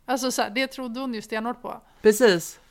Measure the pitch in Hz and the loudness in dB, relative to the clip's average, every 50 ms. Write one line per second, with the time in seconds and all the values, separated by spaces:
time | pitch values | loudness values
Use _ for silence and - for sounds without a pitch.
0 | _ - 254 254 254 254 247 - 233 214 202 254 269 262 262 - 254 247 226 254 | _ -4 -4 -2 -2 -2 -2 -2 -2 -2 0 -2 -2 -2 -4 -8 -10 -8 -8 -8
1 | 269 262 233 214 208 - 226 220 220 240 247 - - - - - - _ _ _ | -6 -6 -6 -8 -8 -6 -6 -6 -4 -6 -8 -8 -10 -12 -12 -12 -16 _ _ _
2 | - 214 214 208 254 214 180 165 - - - - _ _ | 4 4 6 6 6 6 6 4 0 -6 -14 -18 _ _